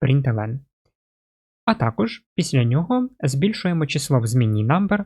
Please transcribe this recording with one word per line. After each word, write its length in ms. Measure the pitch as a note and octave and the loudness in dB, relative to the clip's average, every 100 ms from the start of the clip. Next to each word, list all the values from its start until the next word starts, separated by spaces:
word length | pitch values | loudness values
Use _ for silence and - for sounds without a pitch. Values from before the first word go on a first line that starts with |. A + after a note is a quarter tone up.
println. 580 | B2+ C#3 C3 A2 A2 C3 - _ _ _ _ _ _ _ _ _ - | 0 2 2 -2 -4 -8 -12 _ _ _ _ _ _ _ _ _ -2
А 80 | |
також 500 | A3 A2+ D3+ A3 - _ - | 0 0 0 -4 -4 _ -6
після 280 | E3 C3+ | 0 2
нього 460 | A#2 C#3 E3+ B3+ B3+ - | 2 2 0 -2 -2 -4
збільшуємо 640 | C#3 C#3 G3+ G#3+ F3+ E3 D3 | -2 0 0 0 -2 -2 -2
число 340 | D3 - C3 | -4 0 0
в 80 | A2 | 2
змінній 380 | B2 A2 G#2+ A2 | 2 2 2 2
number 380 | F3 G3+ G#3 | 2 2 -2